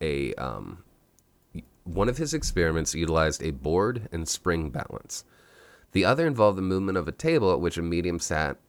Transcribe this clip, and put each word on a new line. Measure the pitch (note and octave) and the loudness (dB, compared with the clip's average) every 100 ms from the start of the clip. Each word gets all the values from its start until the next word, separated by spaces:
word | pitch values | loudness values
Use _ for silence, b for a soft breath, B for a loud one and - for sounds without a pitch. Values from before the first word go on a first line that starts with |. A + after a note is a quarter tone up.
a, | D#2+ C#2+ C2 | -4 -2 -2
um, | - C2 G#1 G1+ - - _ _ _ _ _ _ D#2 - _ F2+ | -4 -6 -8 -10 -14 -20 _ _ _ _ _ _ -16 -16 _ -6
one | E2+ A2 | 0 0
of | B2 | 0
his | D3+ | -2
experiments | D#3 - F#2 E2 D#2+ D2+ | -2 -2 2 2 2 0
utilized | D#2 E2 D#2+ D#2 - | -2 0 2 2 0
a | D#2+ | -4
board | C2+ C#2+ F2 G#2+ B2 G#2+ | -4 0 2 2 -2 -6
and | E2+ D#2+ | -6 -6
spring | - F2+ E2+ D#2 | -4 0 0 -2
balance. | C2 - - - - B B B B B B B | -6 -8 -12 -12 -14 B B B B B B B
The | - | 0
other | F#2 C3+ E3 | 2 4 2
involved | B2 G#2 F#2+ | 4 4 4
the | |
movement | F#2 F#2+ G2 F#2 | 2 0 2 0
of | D#2 | -2
a | |
table | - D#3+ D#3+ F#2+ | -2 0 2 4
at | D2 | 2
which | E2+ E2+ | 0 -2
a | |
medium | E2+ E2+ E2+ E2+ | -2 0 0 -2
sat, | - D#2 D2+ - | -2 -2 -2 -4